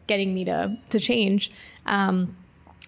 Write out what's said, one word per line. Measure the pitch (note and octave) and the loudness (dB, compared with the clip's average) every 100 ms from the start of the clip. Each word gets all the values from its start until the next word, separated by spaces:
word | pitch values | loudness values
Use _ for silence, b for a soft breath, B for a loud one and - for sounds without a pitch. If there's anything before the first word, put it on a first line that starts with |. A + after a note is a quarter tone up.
| - | -2
getting | G3+ F#3+ | 0 0
me | F#3 F3+ | -2 -2
to, | E3 G3 A3 - | -2 -2 -4 -2
to | A3 | 0
change. | G#3+ A#3+ G3 G3 - B B B - | 2 2 2 2 0 B B B -2
Um, | G3+ F#3+ F#3 F3+ - - - - - | 0 2 2 0 -6 -20 -20 -20 -20